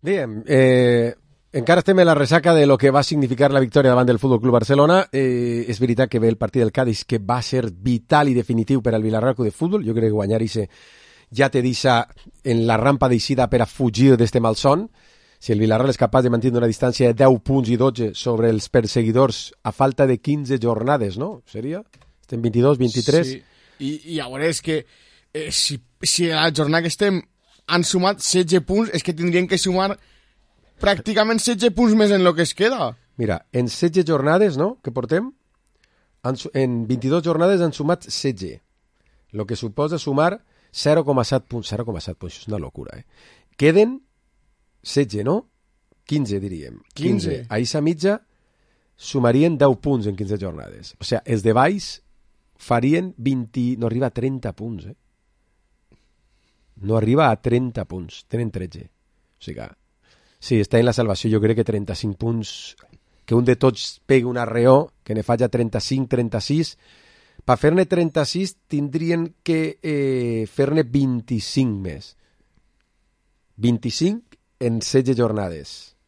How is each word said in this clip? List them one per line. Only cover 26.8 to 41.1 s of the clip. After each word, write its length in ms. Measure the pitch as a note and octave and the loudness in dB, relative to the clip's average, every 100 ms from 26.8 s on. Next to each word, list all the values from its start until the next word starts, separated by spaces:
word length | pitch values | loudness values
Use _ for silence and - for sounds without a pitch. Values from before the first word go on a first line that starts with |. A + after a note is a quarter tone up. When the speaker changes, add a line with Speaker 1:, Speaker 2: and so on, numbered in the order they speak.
Speaker 2:
que 40 | E3+ | -2
estem 280 | - G3+ F#3 - _ _ _ - | -2 0 -2 -6 _ _ _ -4
han 120 | F3 E3 | -2 0
sumat 320 | F#3 F#3 G3+ - | 0 0 -2 -2
setze 340 | F#3 F3 F3+ - | 0 2 0 0
punts, 240 | G3 A3+ E3+ | -2 -2 -4
és 60 | - | -6
que 80 | |
tindrien 320 | D#3 F3 F3 F3+ | -4 0 0 0
que 120 | F#3 | -2
sumar 300 | F#3+ F3+ F#3+ G3+ _ _ _ _ _ _ _ _ | -2 -2 -2 -6 _ _ _ _ _ _ _ _
pràcticament 560 | G3 G3+ - A3 G#3+ A3+ | 0 0 0 0 2 0
setze 300 | - A3+ A#3 | 0 0 0
punts 220 | F#3 A#3+ A3 | 2 2 4
més 140 | G#3 | 4
en 120 | G3+ F3+ | 4 4
lo 80 | |
que 80 | D#3+ | 2
es 140 | E3 - | -2 0
queda. 320 | G#3 B3+ C3 A#2+ _ - | 0 0 -4 -6 _ -6
Speaker 1:
Mira, 220 | A2+ E2+ _ | -4 -4 _
en 160 | B2 B2 | -4 -4
setze 320 | - E3+ F3 | -2 0 0
jornades, 540 | D#3+ D#3 C#3 E3+ G#3 C3+ | 0 0 2 2 2 0
no?, 220 | F3+ B3+ | -4 -4
que 80 | - | -10
portem, 380 | B2 A#2 E3 B3 - _ _ _ _ _ _ _ _ | -8 -2 -4 -4 -14 _ _ _ _ _ _ _ _
han 120 | A#2+ C3 | -8 -8
su-, 140 | D#3+ C#3 | -6 -2
en 300 | C3 A#2+ A2 | -2 -2 -4
vint-i-dos 320 | A2+ C3 E3 | -4 0 -2
jornades 380 | E3 D#3+ F3 G3 | 0 0 2 2
han 100 | E3+ | 0
sumat 320 | - D3 F3 - | -2 -4 -4 -6
setze. 480 | - C#3+ G#2+ F#2 - _ _ _ _ _ _ _ | -6 -4 -6 -10 -14 _ _ _ _ _ _ _
Lo 140 | G#2+ G2+ | -10 -8
que 100 | A#2 | -8
suposa 440 | A2+ G2+ D3+ E3 | -8 -4 -4 -4
sumar 380 | - C#3 D#3+ G3+ _ _ _ | -4 0 0 -2 _ _ _
zero 320 | - C#3+ D#3 | -4 2 2
coma 180 | C#3+ | 2